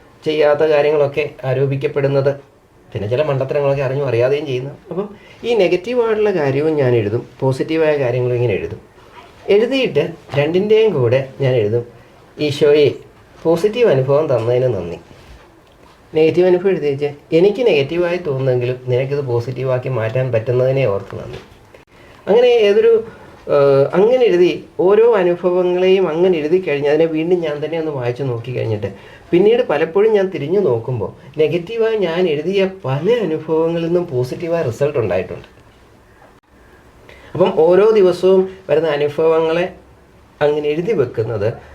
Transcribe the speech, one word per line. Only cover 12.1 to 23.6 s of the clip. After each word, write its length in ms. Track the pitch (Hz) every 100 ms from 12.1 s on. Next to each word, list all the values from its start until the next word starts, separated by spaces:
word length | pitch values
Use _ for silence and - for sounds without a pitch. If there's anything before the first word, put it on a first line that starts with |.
| - - -
"ഈശോയെ, 520 | 147 139 147 151 139 - - - - -
പോസിറ്റീവ് 480 | 165 165 208 214 220
അനുഭവം 460 | 135 131 143 156 123
തന്നതിന് 380 | 113 123 127
നന്ദി." 220 | 101 85 85 - - - - - _ _ _ - _ _
നെഗറ്റീവ് 320 | 156 160 160 180
അനുഭവം 240 | 180 190
എഴുതി 200 | 175 147
വെച്ച്, 220 | 139 143 - -
"എനിക്ക് 340 | 160 196 202 240
നെഗറ്റീവായി 500 | 151 135 170 175 175
തോന്നുന്നെങ്കിലും 640 | 165 131 135 123 120 127 127
നിനക്കിത് 340 | 123 135 143
പോസിറ്റീവാക്കി 680 | 135 120 117 127 131 127 135
മാറ്റാൻ 440 | 127 110 127 131
പറ്റുന്നതിനെ 540 | 113 110 123 127 135 123
ഓർത്ത് 280 | 98 -
നന്ദി." 240 | 92 62 - - - - - _ - - - -
അങ്ങനെ 200 | 214 247
ഏതൊരു, 580 | 240 208 208 226 226 - - - - -
ഏഹ്, 400 | 147